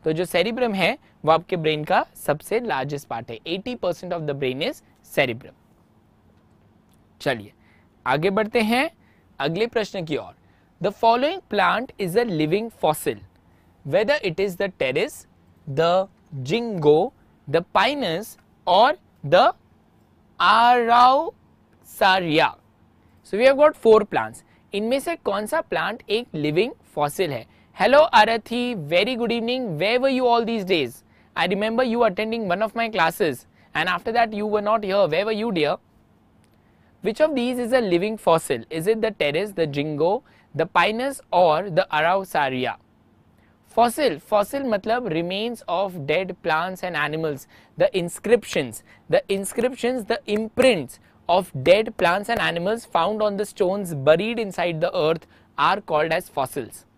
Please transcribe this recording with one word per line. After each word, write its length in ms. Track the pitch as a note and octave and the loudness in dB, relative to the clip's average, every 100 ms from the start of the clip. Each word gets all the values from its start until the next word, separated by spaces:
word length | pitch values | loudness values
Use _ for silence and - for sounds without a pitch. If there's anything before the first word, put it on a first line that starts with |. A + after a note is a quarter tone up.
तो 80 | D#3 | -2
जो 140 | D#3+ F3+ | -2 -2
cerebrum 500 | F3 G3 A#3+ A#3+ G3 | 0 0 0 -2 0
है, 220 | E3+ - _ _ D3 | 0 -2 _ _ 2
वो 60 | |
आपके 240 | D#3+ - F3+ | 2 2 -2
ब्रेन 280 | D#3 D3+ | -2 -2
का 220 | D3+ F#3+ - - | 0 -2 -2 -8
सबसे 440 | - D3 - A3 | -4 -4 -2 -4
लार्जेस्ट 480 | A#3+ C#3 C3+ C#3+ - | -2 -4 -4 -8 -8
पार्ट 240 | A#2 A#2+ | -12 -10
है। 80 | A2+ E3 | -14 -8
एटी 280 | F#3+ A3+ G#3 | -8 -8 -6
परसेंट 380 | F#3 E3 F3+ | -6 -6 -8
of 80 | E3+ | -6
the 120 | D3+ | -6
brain 300 | C#3 C3 C3 G3 | -4 -4 -4 -6
is 120 | D#4 _ _ _ - | -8 _ _ _ -2
cerebrum। 380 | C3+ A#2 - _ _ _ _ _ _ _ _ _ _ _ _ _ _ _ _ _ | 0 -2 -12 _ _ _ _ _ _ _ _ _ _ _ _ _ _ _ _ _
चलिए, 320 | D3 A#2+ G2+ _ _ _ _ _ - | -4 -4 -8 _ _ _ _ _ -2
आगे 220 | C#3 F#3 | 0 0
बढ़ते 320 | G3 G#3+ A#3+ | 0 0 0
हैं 280 | G#3+ A#3+ D#4 _ _ _ _ _ | 0 0 -2 _ _ _ _ _
अगले 280 | C#3+ E3 A#3 | -4 -2 -2
प्रश्न 380 | A#3 G3+ G3 D3+ | -2 -4 -8 -6
की 120 | C3+ | -6
ओर। 240 | F#2 - _ _ _ _ | -8 -20 _ _ _ _
The 80 | F3+ | -6
following 480 | G3+ A3+ A#3+ C#4+ F#4+ _ | 0 2 2 0 -4 _
plant 460 | G#3 F3+ F#3+ B3 - | 0 0 0 -6 -6
is 200 | F#3+ G3 | -2 0
a 80 | A#3 | 0
living 440 | D#3+ D3+ F#3+ A3+ | -2 0 0 -4
fossil, 460 | - D#3+ D3+ D3+ G#2+ - _ _ _ _ _ C#3 | -2 -2 0 -4 -6 -14 _ _ _ _ _ -2
whether 300 | E3+ A3 C#4+ | 0 2 0
it 160 | G3+ D#3+ | -2 -2
is 200 | G3+ F3 | -4 -2
the 100 | G3 | -6
pteris, 600 | - C3+ C3 C4+ - - _ _ _ - | -2 -2 0 -2 -6 -20 _ _ _ -8
the 440 | C3+ E3+ F3+ F#3+ _ _ C#3 | 0 2 2 -2 _ _ -12
jingo, 720 | B2+ A3+ A#3 F#3+ D3 D3+ A3 _ _ _ - | -4 -4 -2 2 4 4 2 _ _ _ -4
the 140 | D#3 | -4
pinus 760 | - G3 A3 C#4+ G#3 E3 A3+ - _ _ - | 0 0 0 0 -4 -4 -8 -18 _ _ 2
or 300 | F3+ B3 D4+ _ _ | 6 6 2 _ _
the 320 | C#3+ F3 C#4+ - _ _ _ _ _ _ _ _ | 2 6 4 0 _ _ _ _ _ _ _ _
araucaria. 880 | F3+ G#3+ A#3+ B3 A#3 A#3+ B3 C4+ F4 _ _ _ _ _ - - G3+ F#3+ E3+ D3+ C#3 - _ _ _ _ _ _ | 4 6 6 4 4 6 6 6 0 _ _ _ _ _ -20 0 4 4 2 2 2 0 _ _ _ _ _ _
So 140 | - G3 | -8 2
we 80 | C4 | 4
have 100 | C4+ | 6
got 220 | D4+ D4 | 4 4
four 260 | A3+ G#3+ | 6 6
plants. 400 | G#3 - A2 - _ _ _ | 4 -4 -4 -10 _ _ _
इनमें 260 | G3+ A3 C4+ | -6 -2 -2
से 160 | D4+ E4 - | -4 -6 -4
कौन 160 | G3 G#3+ | -4 -2
सा 160 | D#4+ | -4
प्लांट 420 | - E3 F3 A3+ - | -4 -4 -4 -8 -6
एक 180 | G#3+ A#3+ D#3+ | -6 -4 -6
लिविंग 360 | D3 D3+ A#3 - _ - | -2 0 -2 -6 _ -4
फॉसिल 360 | D3 - F3 | -4 -2 -4
है? 140 | B2+ - _ _ - | -4 -12 _ _ -2
Hello 220 | G3+ C#4 D#4+ A#3+ | 4 6 6 4
Arathi, 540 | G#3+ A3+ - A#3+ B3 A3+ | 4 2 -4 -6 -4 -6
very 400 | C#3+ F3 G#3+ B3 | 0 0 0 -2
good 160 | A#3 A#3 | -2 -2
evening. 420 | A3+ B3+ A#3+ D3+ F#3+ | -2 -4 -4 -2 0
Where 160 | B3 | 2
were 120 | C4+ C4 | 2 2
you 100 | B3 | 2
all 100 | A#3 A3+ | 2 0
these 140 | A#3 F#3 | -4 0
days? 400 | F3 B2 - _ _ _ | 0 -2 -8 _ _ _
I 140 | - E3+ G3 | -4 -2 0
remember 320 | G#3+ A3+ B3+ | 0 0 0
you 100 | A#3 | 2
attending 460 | A3+ F#3 A3 A#3 G#3 | 2 2 -4 -4 -2
one 120 | F3+ | -2
of 140 | G#3+ A3+ | -2 -2
my 140 | A#3 | -4
classes 580 | F#3 E3 - F3 B2 - _ _ | 0 0 2 -2 -2 -12 _ _
and 140 | D3 E3+ | -4 -2
after 240 | F3 A#3 A3+ | -2 -2 0
that 140 | A3+ | 0
you 120 | G#3+ G#3 G#3 | -2 -2 -2
were 80 | G#3 | 0
not 140 | A3 | -2
here. 240 | G3 G3 F3+ | 0 2 2
Where 180 | D#3+ G#3 | 2 0
were 140 | A3 A3+ | -2 -2
you, 80 | |
dear? 240 | F3+ D3 - _ _ _ _ _ _ _ _ _ _ _ _ | 0 0 -2 _ _ _ _ _ _ _ _ _ _ _ _
Which 180 | G3 G#3+ | -8 0
of 140 | D#4 C#4 | 0 0
these 220 | A#3+ B3 | -4 -4
is 160 | A#3+ | -2
a 60 | B3+ | 0
living 360 | G#3+ E3+ G#3 A3 | 2 0 -2 -2
fossil? 460 | - E3 - B2 A2+ | 2 0 0 -6 -6
Is 180 | D#3+ F3 | -4 -2
it 140 | A3 | 0
the 100 | F3 | -2
pteris, 440 | - D3 D3+ G#3 F#3+ | -2 -2 -2 -4 -2
the 120 | D#3 | -2
jingo, 560 | C#3+ D3+ D3 E3 A3+ _ _ _ C#3 | -2 -4 0 0 0 _ _ _ -6
the 100 | E3 | -2
pinus 540 | F3 F#3 A3 C4+ C#4 _ | 2 0 0 -6 -8 _
or 380 | F3+ F3+ D#3 G3+ | 4 4 4 0
the 160 | D#3+ - | -2 0
araucaria? 840 | D3+ E3 G3 F#3+ D#3+ C#3 C3 A#2+ - _ _ _ _ _ _ _ _ _ | 0 0 0 -2 -2 -2 -2 -6 -8 _ _ _ _ _ _ _ _ _
Fossil, 520 | - A#3 C4 C#4 D#3 | 0 2 2 -2 -2
fossil 420 | - G#3+ G3+ C#4 | -2 0 0 -4
मतलब 500 | C4+ G#3 G#3+ A#3+ A#3+ | -4 -4 -2 -4 -2
remains 520 | D#3+ E3+ F#3+ A3+ A#3 - | -4 -4 -4 -6 -8 -6
of 380 | F3 G3 F3+ C#3 | -4 -4 -6 -2
dead 320 | D#3 F#3+ F3+ | -2 -2 -8
plants 400 | E3+ D#3 F3+ F#3 | -2 -2 -2 -8
and 120 | F3+ D#3+ | -8 -4
animals. 520 | D3 D#3 D#3+ C#3 - - _ - | -4 -4 -6 -6 -14 -20 _ -2
The 140 | F#3 F#3 | 0 0
inscriptions, 840 | E3+ - G#3 A#3+ - - B2+ A2+ _ - _ | -6 -8 0 0 0 -6 -6 -10 _ -20 _
the 120 | D#3 - | -2 0
inscriptions, 800 | G3 G3 - B3 B3+ A#3 B3+ G3 | -4 -4 -4 -4 -2 -4 -4 -4
the 160 | A#3 - | -6 -4
imprints 720 | G#3 A3 - C4 G3 B2 - _ _ - | -4 -4 2 2 2 -4 -14 _ _ 0
of 240 | F3 F#3 C#3 | 0 0 -2
dead 340 | C#3 G3 A3 - | 4 4 4 0
plants 320 | F3 F#3 G#3 | 0 0 -2
and 100 | A#3 | -2
animals 460 | E3 E3+ F3+ A3+ - | -2 -2 -4 -4 -4
found 360 | E3+ F3 G#3+ | -2 0 0
on 140 | G#3+ G3 | -2 -2
the 100 | G#3 | -8
stones 480 | - F3+ G3+ F#3 | -2 -2 -2 -6
buried 460 | D3+ C3+ E3 G#3+ A#3 | 0 4 4 2 -4
inside 400 | G#3 F3+ F3 D#3+ | -6 -4 -4 -2
the 160 | E3+ F#3 | -2 0
earth 320 | D#3 E3 - _ _ - | 0 -2 -6 _ _ 0
are 240 | D3+ G3+ | 0 0
called 320 | - D#3 D#3+ | -2 -2 0
as 160 | D#3 - | -2 -4
fossils. 560 | - C3 D3 A2 - _ | -6 -4 -6 -10 -16 _